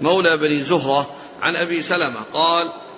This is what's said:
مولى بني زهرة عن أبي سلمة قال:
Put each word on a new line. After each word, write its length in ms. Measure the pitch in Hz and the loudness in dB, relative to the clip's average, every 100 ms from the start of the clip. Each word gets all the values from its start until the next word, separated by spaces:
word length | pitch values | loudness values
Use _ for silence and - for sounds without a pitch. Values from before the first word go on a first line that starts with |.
مولى 360 | 151 190 175 160 | 0 4 4 4
بني 260 | 151 147 | 2 0
زهرة 480 | 135 170 131 139 135 - - - | 2 0 2 0 0 -8 -16 -4
عن 140 | 147 165 | -2 0
أبي 260 | 170 170 | -2 -2
سلمة 380 | 165 180 147 117 113 | -2 0 0 -4 -6
قال: 360 | 147 165 170 165 - - | 0 2 2 0 -6 -16